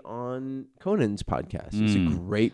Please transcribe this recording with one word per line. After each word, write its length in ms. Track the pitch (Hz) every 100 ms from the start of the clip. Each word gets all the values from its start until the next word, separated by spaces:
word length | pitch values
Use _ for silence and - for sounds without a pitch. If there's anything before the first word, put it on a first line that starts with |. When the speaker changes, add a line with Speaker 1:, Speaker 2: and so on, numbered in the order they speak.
| -
Speaker 1:
on 600 | 117 123 127 131 135 135 _
Conan's 440 | 185 208 113 101
podcast. 500 | - 65 - - -
It's 220 | 104 107 98
a 20 |
Speaker 2:
Mm. 300 | 87 85 90
Speaker 1:
great 260 | 104 113